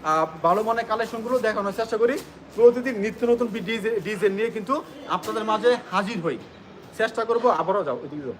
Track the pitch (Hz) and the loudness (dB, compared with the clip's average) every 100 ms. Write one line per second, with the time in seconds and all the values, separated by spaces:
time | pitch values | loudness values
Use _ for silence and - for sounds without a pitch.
0 | 151 156 160 165 165 190 220 226 226 220 | 2 2 2 0 2 2 2 -2 0 -2
1 | 226 226 226 254 214 208 202 190 226 226 | -2 -4 -2 0 0 0 -4 -4 -4 2
2 | 233 190 - - - - 240 240 247 226 | 2 0 -6 -18 -16 6 6 6 -2 -2
3 | 208 196 240 240 240 208 180 226 202 226 | -4 -2 2 2 0 -4 -4 -4 -2 -2
4 | 165 208 202 196 226 226 196 285 - - | -4 0 0 0 -2 -4 -4 -4 -4 -16
5 | - 180 - 220 214 214 233 247 - 185 | -6 -4 -4 -4 -2 2 4 2 0 -2
6 | 202 226 165 120 - - - - - - | -2 -2 -4 -4 -8 -20 -20 -20 -20 -2
7 | 220 226 226 233 233 170 165 190 156 120 | -2 0 0 2 4 2 2 0 0 -4
8 | 139 147 135 110 | -6 -10 -10 -10